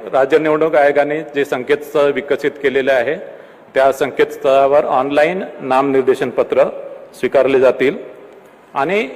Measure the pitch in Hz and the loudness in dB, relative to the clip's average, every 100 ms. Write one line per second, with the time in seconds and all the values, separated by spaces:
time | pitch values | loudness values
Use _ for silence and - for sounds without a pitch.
0 | 190 139 139 151 156 156 160 156 143 143 | -4 0 2 2 2 0 2 2 2 2
1 | 143 156 151 135 135 135 127 143 - 156 | 0 -2 -6 -4 -2 -4 -2 -2 -2 0
2 | 143 127 - 135 147 - 139 135 131 131 | 0 0 -4 -2 -4 -2 -2 0 2 0
3 | 120 180 - - - - - 131 135 131 | 0 -6 -10 -18 -20 -20 -6 2 2 2
4 | 139 - 147 - 139 135 139 143 - 131 | -4 0 -2 0 2 4 4 2 2 -2
5 | 135 143 160 185 156 - 135 131 139 135 | 0 2 2 0 -8 -10 -2 0 2 2
6 | 127 123 131 123 123 127 185 - - - | 2 0 0 -2 -2 0 0 -2 -14 -16
7 | - - 123 139 131 135 131 120 135 214 | -18 -6 -2 2 2 4 4 2 -2 -2
8 | - - - - - - - 139 143 208 | -12 -20 -20 -20 -20 -20 -12 -6 -2 -2
9 | 262 | -4